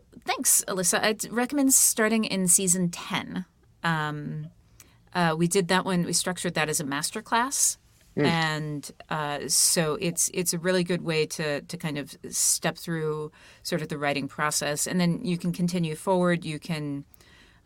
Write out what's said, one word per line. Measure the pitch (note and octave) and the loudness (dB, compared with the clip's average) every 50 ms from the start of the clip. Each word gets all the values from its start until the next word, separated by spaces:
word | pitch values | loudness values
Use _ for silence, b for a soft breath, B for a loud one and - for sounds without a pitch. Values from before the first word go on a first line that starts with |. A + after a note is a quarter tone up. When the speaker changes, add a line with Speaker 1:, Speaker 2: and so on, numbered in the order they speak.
| - _ - - - | -4 _ -20 -10 -4
Speaker 1:
thanks, | - G4 B4 B3+ - - - - - | -4 -2 0 2 2 2 2 2 0
Alyssa. | G3 F#3 F#3 - - G#3 | -2 0 2 2 2 4
I'd | - G#3+ A3 G#3+ - - | 4 2 0 0 -4 -4
recommend | - A#3 B3 B3 D4 D4 C4+ C4+ C4 | -2 0 0 0 2 2 4 6 6
starting | - - - - - A3 A3 A3+ A3+ G#3+ | 6 6 4 4 4 4 4 4 2 2
in | - - F#3+ F#3 F3+ | 0 0 0 2 4
season | - - F#3+ F#3 E3+ F#3 F3+ F3 | 4 4 4 4 2 2 2 0
ten. | F3 - - - G3 C3+ - - - F#3 F3+ _ _ _ _ _ _ _ - | -2 -4 -8 -4 -4 -4 -4 -4 -8 -8 -10 _ _ _ _ _ _ _ -2
Um, | E3+ E3 D#3 D3+ D3+ D3+ D3 D3 D#3 D#3 D#3 D3+ E3 - _ _ b b b b b b b b b - | -2 0 0 -2 -2 -4 -6 -6 -8 -8 -8 -10 -10 -14 _ _ b b b b b b b b b -2
uh, | F3+ F3 E3 D#3+ D#3+ | 2 2 2 2 2
we | F3 E3+ | 2 2
did | F3 G3 F3+ E3+ | 2 2 2 4
that | F#3+ F#3 - | 2 2 2
one, | F#3 F#3+ F3 E3 | 2 0 0 0
we | - E3+ | 0 0
structured | - - F#3 F3+ - - F3+ E3 | 0 0 -2 -4 -4 -4 -4 0
that | E3 D3+ D3+ | 0 0 0
as | D3+ - | 0 -4
a | E3 | -4
masterclass. | C3+ C#3 C#3+ D#3 - - A3 - - B3 A#3 A#3+ C4+ - - - - - - _ _ _ _ _ _ - - | -4 -4 -4 -4 -4 -6 -8 -6 0 0 2 2 0 0 0 0 0 0 -2 _ _ _ _ _ _ -2 0
Speaker 2:
Mm. | D3 | 2
Speaker 1:
And, | E3 E3+ E3 D#3+ D#3 D#3 D3+ D#3 D3+ D3+ C#3+ - - - - - - | 2 2 2 2 0 0 -2 -4 -6 -6 -8 -8 -12 -16 -16 -10 -6
uh, | D#3+ D#3 D3+ D3 C#3+ C#3+ - D3 | -6 -4 -4 -4 -4 -6 -4 0
so | - - - - - F3+ E3 D#3 D3 - | 2 2 4 4 4 2 2 2 0 -2
it's, | - E3+ E3+ - - - - | -2 -2 0 0 -2 -2 0
it's | F#3 F3 - - | -2 -2 -2 -2
a | E3+ | -2
really | D#3+ F#3 F#3 F#3 F3 | 0 2 2 2 2
good | F3 F3+ E3 D3+ | 2 0 -2 -2
way | E3 D#3+ D#3 D#3 D#3 | 0 0 0 0 0
to, | - - D#3+ D3+ C#3+ C#3+ | -2 -4 -4 -2 -2 -4
to | - - - F3 | -6 -8 -10 -6
kind | - C#3 C#3+ D3 | -6 -4 -4 -4
of | C3+ C#3 - - - - | -6 -8 -12 -14 -12 -8
step | - - - - - - - E3 D#3+ - | -4 -2 0 0 0 0 0 -4 -4 -4
through | - F3 E3 D#3+ D#3 D#3 D3+ D3+ D3+ D3+ b b b b b b b | -6 -6 -4 -2 -2 -2 -4 -4 -6 -10 b b b b b b b
sort | - F3+ D#3+ | -4 -4 -4
of | D#3 D#3 | -4 -4
the | E3 C#3+ | -4 -2
writing | D3 C#3+ C#3+ C#3+ C3+ C#3 | 0 0 0 0 -2 -6
process. | - - D3+ D3+ D3 - D3+ C#3+ D3 D#3+ - - | -4 -2 -2 0 0 0 -2 -2 -2 -2 -2 -2
And | D#3 F3+ | 0 2
then | F3 F3 E3+ - - | 2 2 2 0 0
you | F3+ F3 E3+ | -2 -2 -2
can | - F3 E3+ | -2 -2 -2
continue | - F3 F3 F3+ F3+ E3+ D#3 D#3 | 0 0 0 0 0 -2 -2 -4
forward. | - - G3 F#3+ F3+ F3+ F3 F3 E3 - | -4 -2 0 2 2 4 4 2 0 -2
You | D#3 D3+ D3 | -4 -8 -8
can, | - - E3 D3+ D3+ D3 C#3+ C#3+ C#3 _ b b b b b b b b b b b | -6 -6 -6 -4 -4 -6 -6 -6 -8 _ b b b b b b b b b b b